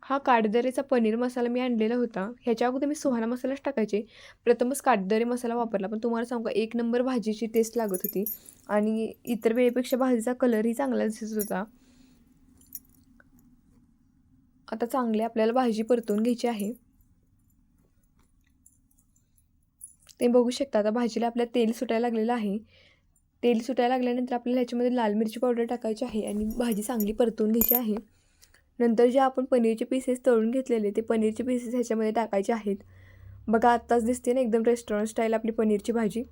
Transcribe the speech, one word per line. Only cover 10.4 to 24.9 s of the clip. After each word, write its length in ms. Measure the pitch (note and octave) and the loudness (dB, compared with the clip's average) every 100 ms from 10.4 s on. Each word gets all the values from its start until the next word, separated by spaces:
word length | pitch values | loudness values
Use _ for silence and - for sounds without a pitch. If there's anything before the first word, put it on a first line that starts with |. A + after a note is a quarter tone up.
| B3+ A3 A3 | 2 2 0
चांगला 320 | A#3 C#4 A3+ G#3+ | 0 0 0 -2
दिसत 300 | A3 A3 G#3+ | -4 -6 -6
होता. 280 | G#3 F#3+ G#3 - _ _ - - _ _ _ _ _ - _ _ _ _ _ _ _ _ _ _ _ _ _ _ _ _ _ _ - | -4 -4 -8 -14 _ _ -20 -20 _ _ _ _ _ -20 _ _ _ _ _ _ _ _ _ _ _ _ _ _ _ _ _ _ -12
आता 140 | A3 A#3 | -6 -2
चांगली 360 | C4+ A#3+ A3 | 0 0 0
आपल्याला 300 | A3+ A3+ A3 | 0 2 2
भाजी 300 | B3 B3+ G#3+ | 2 2 0
परतून 380 | A3 A#3+ A3+ G#3 | 2 0 2 0
घ्यायची 280 | A3+ A#3+ A#3+ | 2 0 -2
आहे. 240 | A#3 G3+ B3 _ _ _ _ _ _ _ _ _ _ _ _ _ _ _ _ _ _ _ _ _ _ _ _ _ _ _ _ _ _ - _ _ - | -2 -6 -6 _ _ _ _ _ _ _ _ _ _ _ _ _ _ _ _ _ _ _ _ _ _ _ _ _ _ _ _ _ _ -20 _ _ -2
ते 60 | A#3+ | 2
बघू 240 | B3 A#3+ | 4 2
शकता, 280 | B3 C#4 G#3+ | 0 -2 0
आता 120 | G#3 | 0
भाजीला 360 | A3 A#3+ A3+ A#3 | 0 0 0 -2
आपल्या 200 | A#3 A#3+ | -2 -2
तेल 180 | A#3+ A3+ | 2 0
सुटायला 360 | A3+ A#3+ A3+ A#3+ | 0 -2 0 0
लागलेलं 240 | A3+ A3 | 0 0
आहे. 260 | A#3+ G#3 G3+ A3 _ _ _ _ _ _ _ | 0 -2 -4 -8 _ _ _ _ _ _ _
तेल 160 | A#3+ A3+ | 2 2
सुटायला 360 | A#3+ B3+ A#3+ | 0 0 0
लागल्यानंतर 400 | B3+ B3 B3 B3 | 2 0 -2 -2
आपल्याला 260 | B3 A#3+ B3 | -4 -2 0
ह्याच्यामध्ये 360 | B3 A#3+ B3 | 0 0 0